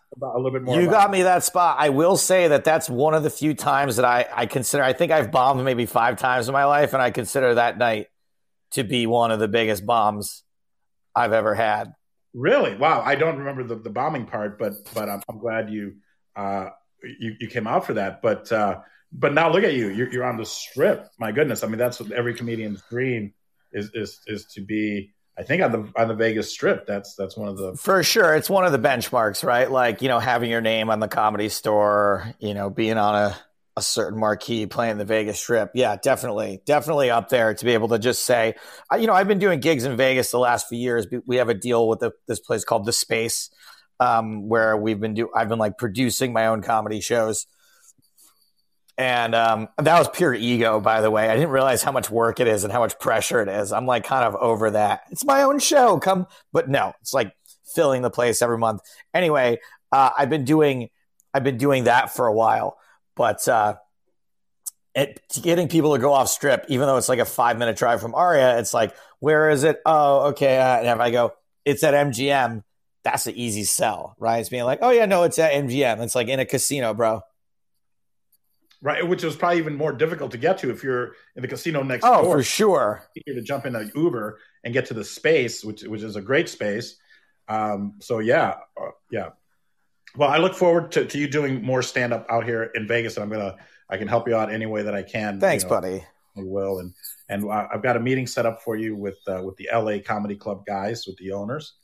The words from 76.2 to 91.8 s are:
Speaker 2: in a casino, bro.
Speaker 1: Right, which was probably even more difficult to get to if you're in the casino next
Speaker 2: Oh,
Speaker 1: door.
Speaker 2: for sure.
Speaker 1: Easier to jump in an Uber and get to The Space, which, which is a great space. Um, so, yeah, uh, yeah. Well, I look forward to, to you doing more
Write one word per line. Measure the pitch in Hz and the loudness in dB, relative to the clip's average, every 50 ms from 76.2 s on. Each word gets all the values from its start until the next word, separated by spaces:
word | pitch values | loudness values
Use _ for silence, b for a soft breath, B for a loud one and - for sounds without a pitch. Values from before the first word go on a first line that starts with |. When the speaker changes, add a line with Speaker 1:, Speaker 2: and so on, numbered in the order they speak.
| 117 117 | -2 0
Speaker 2:
in | 135 131 | -2 -2
a | 127 | -2
casino, | - - 123 - - 143 139 120 113 107 | -2 -2 -2 -2 -2 -2 -2 -2 -2 0
bro. | 113 117 110 113 110 - _ _ _ _ _ _ _ _ _ _ _ _ _ _ _ _ _ _ _ _ _ _ _ _ _ _ _ _ _ _ _ | 0 0 0 0 -2 -6 _ _ _ _ _ _ _ _ _ _ _ _ _ _ _ _ _ _ _ _ _ _ _ _ _ _ _ _ _ _ _
Speaker 1:
Right, | 127 147 143 156 175 | -6 -4 -2 -2 0
which | 170 175 175 | -2 -2 -2
was | 165 160 - | -4 -6 -4
probably | - 180 175 175 170 | -2 0 0 2 0
even | 160 151 147 | 0 -2 -4
more | 139 156 151 | -4 -4 -4
difficult | 131 123 156 160 170 160 139 - | -2 0 -2 -2 -2 -4 -8 -10
to | 123 113 | -8 -2
get | 135 175 196 - | 0 0 0 0
to | - 127 | -2 -6
if | 110 - | -6 -6
you're | - 131 127 123 120 - B B B B B | -4 -4 -4 -4 -4 -6 B B B B B
in | - | -12
the | 127 123 | -10 -10
casino | 131 - - 170 156 143 | -8 -8 -6 -4 -4 -4
next | 135 135 123 117 - | -4 -4 -2 2 4
Speaker 2:
Oh, | 254 240 170 | 6 6 6
Speaker 1:
door. | 151 180 165 147 | 6 4 4 2
Speaker 2:
for | |
sure. | 120 - - - 220 208 175 139 117 104 104 - - _ - | 2 0 0 2 4 4 4 4 2 0 -2 -4 -10 _ -20
Speaker 1:
Easier | - - 147 131 120 | -16 -12 -10 -10 -8
to | 107 | -6
jump | 139 139 127 - | -6 -6 -6 -6
in | 131 117 | -6 -6
an | 110 107 104 - | -6 -8 -8 -4
Uber | 143 160 139 120 113 104 107 110 b b b b b b | -2 -2 -2 -2 -4 -8 -8 -12 b b b b b b
and | 117 | -4
get | 117 131 120 | -2 -2 -2
to | - 117 | -4 -6
The | 110 101 | -10 -10
Space, | - - - - 151 165 143 123 113 - - | -12 -10 -4 0 2 2 2 0 -2 -6 -10
which, | - 110 107 - | -12 -12 -12 -12
which | - 104 110 104 | -12 -12 -10 -10
is | 107 110 101 | -10 -10 -10
a | 104 | -8
great | 95 104 131 165 - - | -4 -2 0 0 0 -2
space. | - - 107 104 101 117 120 - - b b b b b b b b b _ | -6 -6 -6 -4 -4 -6 -8 -10 -14 b b b b b b b b b _
Um, | - 110 110 107 107 104 101 101 101 - - | -6 -4 -4 -2 -4 -4 -6 -6 -8 -10 -12
so, | - - 120 110 | -8 -6 -4 -2
yeah, | 107 117 139 160 123 98 85 - - _ - - | 0 2 2 2 2 0 -2 -6 -12 _ -14 -12
uh, | - - - _ _ - | -12 -12 -14 _ _ -10
yeah. | 117 104 90 82 - _ _ _ _ _ _ _ _ _ _ _ _ _ _ - - | -8 -8 -8 -10 -14 _ _ _ _ _ _ _ _ _ _ _ _ _ _ -10 -2
Well, | - 147 139 | 0 0 2
I | 147 160 | 2 2
look | 175 185 185 | 2 0 2
forward | - 185 175 170 170 160 - | 2 2 4 4 2 0 0
to, | - 156 120 | -2 -2 -2
to | 117 - 143 | -2 -4 -6
you | 147 139 | -4 -2
doing | 139 151 143 135 131 120 | -2 -2 -2 -2 -2 -4
more | 107 127 131 127 | -2 -2 0 -2